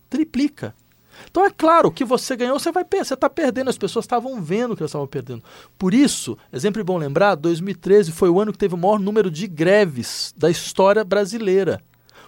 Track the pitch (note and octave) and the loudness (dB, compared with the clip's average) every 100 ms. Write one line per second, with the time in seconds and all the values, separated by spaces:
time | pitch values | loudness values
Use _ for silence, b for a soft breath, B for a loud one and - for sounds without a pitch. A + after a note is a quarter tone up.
0 | _ C4 D#4 B3 D4 - G#2+ - _ _ | _ -6 -4 -2 -4 -4 -12 -12 _ _
1 | B B B - G4 - D#4+ E4 C#4+ - | B B B 0 0 2 4 6 4 0
2 | B3 B3 - B3 B3 C#4 E4 F4+ F4+ G4 | -2 -2 -2 -4 -2 -2 -2 -4 -2 -2
3 | - C4+ E4 - D4 A3+ C4 A3+ G3 A#3 | -2 -2 -2 0 -2 -2 -4 -4 -4 -4
4 | - B3 B3 B3+ D#3 G3+ A#3+ G#3+ D3+ D3+ | -4 -4 -4 -8 -4 -4 -2 -4 -6 -6
5 | C#3 C#3+ A#2+ A#2 B B B - F#3 A3+ | -8 -8 -10 -14 B B B -4 2 4
6 | C#4+ - - G#2+ b C3+ F#3 G#3 F3+ F3+ | 4 0 -8 -10 b -6 -4 -4 -4 -4
7 | D3 C#3+ G3+ E3+ D#3+ E3 F#3+ F#3+ F3+ G3+ | -2 2 2 2 0 -2 -4 -6 4 4
8 | E3+ D#3+ F#3 F3 G#3+ G3 G3 F3 F3+ G#3+ | 4 2 2 4 0 -2 -2 0 0 0
9 | F#3+ G#3+ F#3+ D3+ G3+ D3+ E3 G#3 F#3+ B2+ | 0 0 0 -4 -8 0 4 4 4 -2
10 | A2 - - - D#3 E3+ - - F#3+ G#3 | -8 -8 -10 -2 0 0 -2 2 4 4
11 | G3+ G3 G3+ A3+ G#3+ F#3+ F3+ G#2+ - b | 2 0 0 -2 0 2 2 -2 -8 b
12 | b b | b b